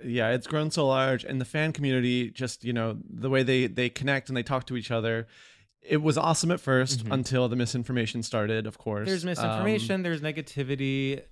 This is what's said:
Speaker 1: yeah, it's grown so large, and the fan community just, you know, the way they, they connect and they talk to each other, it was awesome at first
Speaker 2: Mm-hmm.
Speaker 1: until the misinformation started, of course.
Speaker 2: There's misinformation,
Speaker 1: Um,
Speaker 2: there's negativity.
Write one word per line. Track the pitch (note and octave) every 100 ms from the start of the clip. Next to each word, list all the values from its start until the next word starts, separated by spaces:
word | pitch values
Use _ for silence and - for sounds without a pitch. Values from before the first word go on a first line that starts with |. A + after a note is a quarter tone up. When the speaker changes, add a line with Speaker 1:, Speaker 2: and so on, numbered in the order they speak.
| A#2+
Speaker 1:
yeah, | A#2+ A2+
it's | B2 -
grown | D3+ D#3
so | E3+ C#3
large, | C3 C3 B2+
and | - C3+
the | B2
fan | D#3 D#3
community | D3+ C#3+ C3 B2 B2 A#2+
just, | - B2+ -
you | A#2
know, | A#2+ A2+ G#2+ -
the | - B2+
way | C3+
they, | B2+ C3 B2
they | F#2 B2
connect | - C3+ C#3 -
and | C3
they |
talk | A#2 C3 A#2+
to | B2
each | G#2+
other, | A#2 A2 A2+ A2+ - - - _ _
it | - D3+
was | D3+ C#3+
awesome | D#3+ D#3+ E3
at | F3+
first | - C3 C3 C3 A2
Speaker 2:
Mm-hmm. |
Speaker 1:
until | C3+ B2 C3 B2
the | B2
misinformation | A#2 B2+ A#2 B2 A2+ A#2+
started, | A2 A#2 G#2+ A2 A2
of | -
course. | - G#2 G#2+
Speaker 2:
There's | F#3 F3
misinformation, | E3 A2+ A2 G3 G#3+ A3 F#3+
Speaker 1:
Um, |
Speaker 2:
there's | F3+ D#3+
negativity. | D3+ D#3 C#3 C#3+ C3 C#3 C3+ C3+ C3+ C#3 -